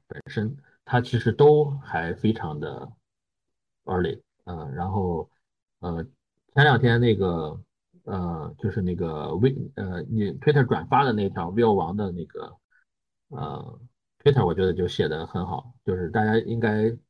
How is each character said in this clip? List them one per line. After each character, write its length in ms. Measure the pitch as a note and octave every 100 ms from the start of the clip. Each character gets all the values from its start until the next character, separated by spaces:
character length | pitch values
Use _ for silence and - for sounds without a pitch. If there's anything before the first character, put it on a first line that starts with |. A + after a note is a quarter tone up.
| _
本 140 | D2 -
身， 280 | - G#2+ C#3 - _ -
它 160 | B2
其 180 | B2 A#2
实 120 | A#2
都 360 | - D3 D3+ D3 C#3
还 300 | - E2+ E2
非 180 | F2+ G#2+
常 260 | A2 D#2+ D2+
的 320 | D2+ C2 - - _ _ _ _ _ _ _ _
early。 380 | - F#2 F2 - _ _ -
呃， 260 | F2 D#2+
然 160 | C2+ F#2
后， 400 | G2+ F#2 E2+ - _ _ _ _ _
呃， 240 | F2+ E2 D#2+ _ _ _ _
前 100 | -
两 160 | D3 B2+
天 220 | B2+ A#2
那 140 | A#2+ G2
个， 440 | F#2 E2+ D#2 E2 - _ _ F3+ -
呃， 500 | F#2+ F2+ E2 D3 -
就 140 | G#2
是 100 | A2+
那 140 | F2+ F2
个 400 | E2+ D2+ D2 D#2+
微-， 180 | B2+ C3+ A2 -
呃， 260 | G2 F2
你 280 | - A2 G2+ C2+
Twitter 260 | - C#3+ B2+
转 220 | A#2 E2+
发 160 | B2+
的 80 | C3+
那 180 | G#2+ G2
条 200 | G2 E2+
V 140 | G2+
O 100 | A#2
王 240 | G2 E2 G2+
的 140 | G2+
那 120 | F2 D#2+
个， 300 | - - - _ _ _ _ _ _ _
呃， 500 | C3+ D3 D2 - - - _ _ _
Twitter， 220 | D3 C#3+ G#2
我 80 |
觉 120 | F#2+ F#2
得 80 |
就 140 | F2 F2
写 200 | - F2+
得 160 | D#2 D#2+
很 180 | F#2 F2
好， 280 | D2 - -
就 120 | - F#2
是 140 | F2
大 140 | A2
家 140 | G#2+ A2
应 220 | G#2+ A#2
该 360 | A2+ G#2+ A2 A#2